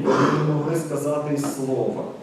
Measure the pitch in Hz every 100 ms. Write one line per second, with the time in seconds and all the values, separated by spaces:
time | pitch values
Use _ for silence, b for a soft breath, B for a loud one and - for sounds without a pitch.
0 | - 143 143 147 151 151 151 165 160 143
1 | 143 147 147 143 143 139 131 131 107 -
2 | - -